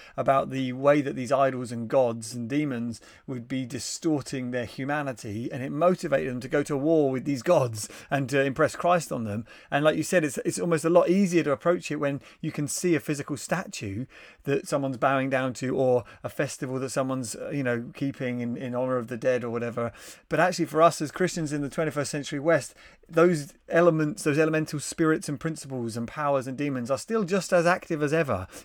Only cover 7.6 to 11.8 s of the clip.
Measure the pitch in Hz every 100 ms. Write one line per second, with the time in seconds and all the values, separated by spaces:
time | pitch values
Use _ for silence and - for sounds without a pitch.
7.6 | 127 107 - - - 139 131 143 135 131
8.6 | 151 - 170 180 - 143 110 104 113 -
9.6 | - 143 156 156 151 185 151 - - -
10.6 | 180 160 165 175 170 185 196 170 147 135
11.6 | 170 180